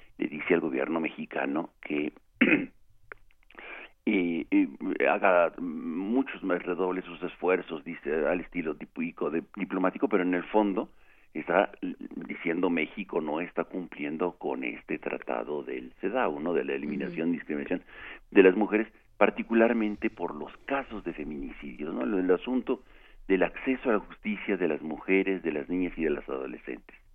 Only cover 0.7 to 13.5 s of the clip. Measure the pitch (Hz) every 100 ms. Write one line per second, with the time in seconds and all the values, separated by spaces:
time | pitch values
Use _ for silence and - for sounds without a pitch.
0.7 | 64 67 82 78 - 76 - 69 76 82
1.7 | _ - 73 73 - _ _ - 151 -
2.7 | - - - - - - _ - - -
3.7 | - - _ - 101 85 82 - 98 87
4.7 | 67 92 - 67 87 98 87 82 - 87
5.7 | 78 82 80 98 127 131 87 95 87 87
6.7 | 87 92 92 87 85 87 - 85 92 -
7.7 | 80 85 78 - 78 73 87 - 90 78
8.7 | 73 - - 82 - 82 80 - 104 92
9.7 | 95 92 - 117 101 90 90 - 107 104
10.7 | 92 - - - - - 80 78 87 -
11.7 | - 90 - - - - - 85 85 90
12.7 | 85 78 - 95 85 76 78 87